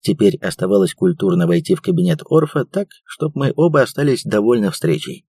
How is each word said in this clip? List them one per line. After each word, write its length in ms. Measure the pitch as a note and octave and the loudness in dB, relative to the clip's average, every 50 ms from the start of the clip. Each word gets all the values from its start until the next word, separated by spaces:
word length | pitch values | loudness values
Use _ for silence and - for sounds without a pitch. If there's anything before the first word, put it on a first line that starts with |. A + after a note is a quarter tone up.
Теперь 360 | _ - F#3+ - G#3+ G3+ F3 - | _ -2 0 2 2 2 2 2
оставалось 560 | - F#3+ - - - F#3 - G3+ F#3+ F3+ - | -6 -8 -6 -4 -2 0 2 2 2 2 0
культурно 520 | _ F#2 F#2 - - - - - F3 - | _ 0 0 0 0 -2 0 0 2 2
войти 280 | E3+ F3 E3+ D#3+ - F#3 | 2 0 0 0 0 -4
в 80 | - _ | -2 _
кабинет 380 | - F3+ E3 F3+ F3+ D#3+ D3+ - - | -4 -2 0 0 0 -2 -4 -4 0
Орфа 360 | - D#3 D#3 D3+ - D3+ B2+ | 0 0 0 0 -2 -6 -6
так, 240 | - - G3 G3+ _ - _ _ | -4 -4 -6 -6 _ -12 _ _
чтоб 300 | _ - - D3+ D#3 D3 | _ -10 -6 -6 -6 -4
мы 180 | - C#3 C3+ - | -2 -4 -2 0
оба 280 | - D#3 E3+ D3+ D3 B2+ | 0 0 2 4 2 0
остались 420 | A2+ - - C#3+ D3 C3 A#2+ - | 0 0 -2 0 0 0 -2 -2
довольны 460 | - G#2 G#2+ G#2 A2+ B2 A#2+ G#2 G2 | -2 -2 0 2 2 2 2 2 -2
встречей. 560 | D#2+ - - E2 D#2 - - - - - _ _ _ | -2 -2 -2 -2 -2 -2 -4 -12 -14 -16 _ _ _